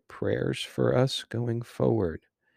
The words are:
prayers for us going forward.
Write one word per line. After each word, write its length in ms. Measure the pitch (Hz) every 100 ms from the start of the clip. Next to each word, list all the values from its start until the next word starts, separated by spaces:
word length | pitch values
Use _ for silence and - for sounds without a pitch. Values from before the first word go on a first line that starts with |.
| -
prayers 540 | - 101 113 - 131
for 340 | - - 123 127
us 300 | 131 - -
going 360 | 113 120 117
forward. 580 | 120 - 131 113 90 78 _ _ _